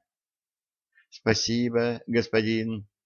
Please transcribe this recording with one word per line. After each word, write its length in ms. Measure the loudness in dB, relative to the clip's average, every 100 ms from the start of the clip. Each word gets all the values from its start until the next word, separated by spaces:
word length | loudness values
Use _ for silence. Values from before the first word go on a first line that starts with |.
| _ _ _ _ _ _ _ _ _ _ _
«Спасибо, 920 | -6 0 0 2 0 0 2 0 -2 -2
господин 800 | -2 2 0 0 -2 -2 -6 -10 _